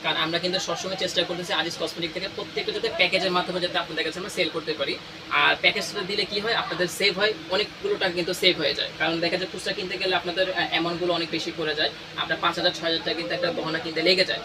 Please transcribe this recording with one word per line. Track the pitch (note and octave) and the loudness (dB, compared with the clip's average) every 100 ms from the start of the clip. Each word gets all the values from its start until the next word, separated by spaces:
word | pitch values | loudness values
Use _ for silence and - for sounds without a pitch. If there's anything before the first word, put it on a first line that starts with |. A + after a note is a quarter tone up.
কারণ | D#3+ D#3+ | 0 0
আমরা | D#3+ E3 | 0 0
কিন্তু | F3+ F3+ | 0 -2
সবসময় | - E3+ F#3+ F#3+ | -2 -2 -2 -2
চেষ্টা | F#3 F3+ | -2 0
করতেছি | E3+ F3 F3 | 0 -2 -2
আজিজ | G3 D#3+ E3 | 0 -2 -2
কসমেটিক | D#3 - E3 | -4 -2 -4
থেকে | F#3 G3 - | -4 -6 -6
প্রত্যেকটা | G3+ - G3+ | -6 -4 -2
যাতে | G#3 A3 | -2 -2
প্যাকেজের | - F3+ F3+ F#3+ | 2 4 4 2
মাধ্যমে | F3+ F3 F3+ | 2 0 0
যাতে | F3 F3 | 0 -2
আপনাদের | E3+ D#3+ D#3+ | -2 -2 -2
কাছে | E3 | -4
আমরা | G3 | -6
সেল | - E3 | -2 0
করতে | E3 D#3 | 0 -4
পারি। | D3+ C#3+ F3+ - - - | -2 -2 -4 -8 -14 -2
আর | C#3+ C#3+ - | 2 4 6
প্যাকেজটা | F3+ G3+ F#3 G3+ | 4 2 -2 -4
দিলে | F#3 G3+ F#3 | -2 -2 -2
কি | G3+ | -2
হয়, | G#3 | 0
আপনাদের | D#3+ D#3+ E3+ F3+ | 0 -2 0 -2
সেভ | - G3 F#3 | 2 2 4
হয়, | G#3 E3 D#3 | 2 0 -2
অনেকগুলো | F#3+ G#3 - G3+ D3 | 0 0 -2 -2 0
টাকা | F#3 | 0
কিন্তু | F3 E3+ | 0 0
সেভ | - F#3 E3+ | 4 4 6
হয়ে | D3 | 2
যায়। | - - - | 0 -4 0
কারণ | D#3+ E3 | 0 2
দেখা | E3+ F3+ | 2 0
যায় | F#3 | -2
খুচরা | F#3 G#3 | -4 -4
কিনতে | F#3+ F#3 F#3 | -2 -4 -2
গেলে | F#3+ F#3 | 2 2
আপনাদের, | F3 E3+ F#3 | 0 0 0
আহ, | E3+ E3+ | 2 0
অ্যামাউন্টগুলো | E3 E3+ F3 F3 | 2 0 0 2
অনেক | E3+ E3 | 2 0
বেশি | D#3+ E3 E3 | -2 -4 -2
পড়ে | D#3 D3+ | -2 0
যায়। | F3+ - - - | 0 -2 -12 -6
আপনার | E3 D#3+ | -2 2
পাঁচ | - F3 | 2 2
হাজার, | F3 | 0
ছয় | E3+ | 2
হাজার | E3 E3 E3 | 0 0 0
টাকা | D#3+ | -2
কিন্তু | E3+ | -2
একটা | E3+ F3 | 0 0
গহনা | D#3 D#3 D#3+ | 0 -2 -2
কিনতে | E3 D#3 | -2 2
লেগে | D#3+ F#3 F#3 | 4 4 4
যায়। | - | 0